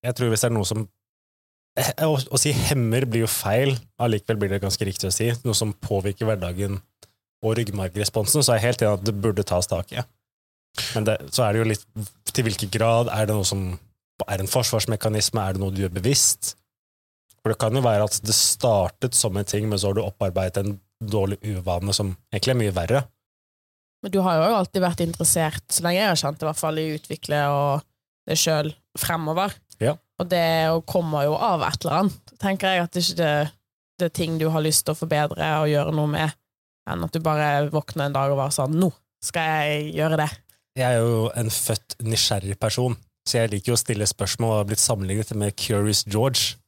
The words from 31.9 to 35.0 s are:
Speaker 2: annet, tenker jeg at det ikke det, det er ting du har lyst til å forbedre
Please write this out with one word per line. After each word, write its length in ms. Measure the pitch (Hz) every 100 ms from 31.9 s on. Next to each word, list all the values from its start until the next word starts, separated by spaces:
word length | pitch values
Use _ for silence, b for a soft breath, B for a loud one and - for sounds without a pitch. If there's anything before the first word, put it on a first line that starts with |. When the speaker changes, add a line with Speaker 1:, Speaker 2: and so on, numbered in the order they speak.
| 156
Speaker 2:
annet, 340 | 196 - - _
tenker 300 | 196 190 190
jeg 140 | 185 170
at 100 | 180
det 80 |
ikke 140 | 170 175
det, 120 | 165 147 151 - _ _ _ _
det 80 | 170
er 60 | -
ting 220 | 165 165
du 80 | 156
har 140 | 160
lyst 220 | 156 151 -
til 80 |
å 20 |
forbedre 520 | 151